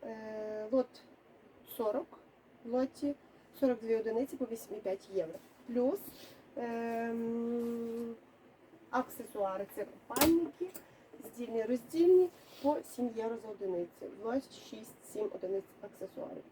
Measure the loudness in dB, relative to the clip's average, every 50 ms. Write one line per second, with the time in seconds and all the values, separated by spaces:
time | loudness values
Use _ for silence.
0 | -10 -10 -10 -10 -10 -8 -8 -6 -6 -6 -6 -6 -4 0 0 0 0 0 -6 -20
1 | -20 -20 -20 -20 -20 -20 -20 -20 -20 -20 -20 -20 -20 -18 -6 -2 -2 0 0 0
2 | -4 -6 -12 -20 -20 -20 -20 -20 _ -20 -20 -18 -10 -2 0 0 0 0 -2 -2
3 | -2 -2 -2 -4 -8 -20 -20 -20 -20 -20 -4 2 4 4 4 2 2 2 2 2
4 | 2 0 0 0 0 0 -2 -4 -4 -4 -4 -8 -8 -10 -10 -6 -2 -2 -4 -4
5 | -6 -4 -2 0 0 0 -4 -12 -14 -16 -20 -20 -12 -2 0 4 4 4 2 2
6 | -4 -8 -14 -16 -18 -18 -20 -20 -20 -14 -8 -6 -4 -4 -2 -2 -2 -2 -2 -2
7 | -2 0 -2 -2 0 0 0 0 0 0 0 0 0 -2 -2 -2 -4 -4 -4 -4
8 | -4 -6 -6 -10 -14 -20 -20 -20 -20 -20 -20 -20 -20 -20 -20 -20 -18 -4 -2 -2
9 | -2 -2 -6 -12 -14 -10 -4 -2 0 0 0 -2 -6 -6 -6 -8 -8 -8 -8 -20
10 | -14 -6 6 8 8 8 8 6 4 0 -4 -8 -8 -8 -8 -14 -18 -18 -20 -20
11 | -20 -20 -20 -16 -16 -16 -10 -8 -8 -4 -2 -2 0 2 0 0 0 -4 4 6
12 | 8 10 10 10 10 6 2 -8 -20 -20 -18 0 2 2 2 2 -2 -8 -4 -2
13 | -2 -2 0 -2 -2 -2 -2 -4 -6 -10 -10 -4 -2 -2 0 0 -2 -4 -6 -12
14 | -12 -12 -12 -8 -4 0 0 0 0 -2 -16 -18 -16 -14 -14 -14 -14 -16 -18 -18
15 | -18 -10 -4 -2 -2 -2 -4 -4 -4 -2 -2 -2 -2 -6 -16 -16 -16 -16 -12 -10
16 | -12 -10 -8 -10 -10 -8 -10 -12 -14 -16